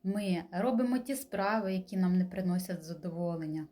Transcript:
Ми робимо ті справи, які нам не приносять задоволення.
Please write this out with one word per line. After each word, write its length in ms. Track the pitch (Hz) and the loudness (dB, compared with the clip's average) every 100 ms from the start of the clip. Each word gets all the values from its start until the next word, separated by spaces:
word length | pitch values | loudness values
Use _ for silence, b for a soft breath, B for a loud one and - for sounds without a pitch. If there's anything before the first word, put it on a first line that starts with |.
Ми 420 | 190 208 196 175 170 | -2 0 0 0 0
робимо 460 | 180 240 233 247 247 | 0 2 4 2 2
ті 180 | 240 262 | 0 -6
справи, 580 | - 196 196 220 196 | -4 -2 2 2 0
які 220 | 190 185 190 | -2 -2 2
нам 220 | 180 180 | 4 4
не 60 | |
приносять 600 | 185 190 185 180 180 170 | 2 0 0 0 -2 -8
задоволення. 800 | 160 160 180 165 175 170 156 156 156 | -8 -8 -6 -2 -2 -2 -4 -4 -6